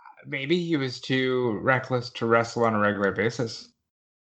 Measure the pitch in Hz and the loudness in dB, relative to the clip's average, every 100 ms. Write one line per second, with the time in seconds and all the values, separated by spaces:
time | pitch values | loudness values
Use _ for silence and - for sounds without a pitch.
0 | - - 139 143 135 175 170 151 131 123 | -20 -20 -10 -6 0 0 0 0 -2 -6
1 | - 131 131 127 123 101 123 127 - 127 | -2 0 0 0 0 0 0 0 0 -4
2 | 113 - 117 117 117 120 117 110 104 101 | -4 -4 2 4 2 0 2 4 2 2
3 | 98 90 113 - 117 - - _ _ _ | 0 2 -2 -2 -6 -8 -18 _ _ _
4 | _ _ _ | _ _ _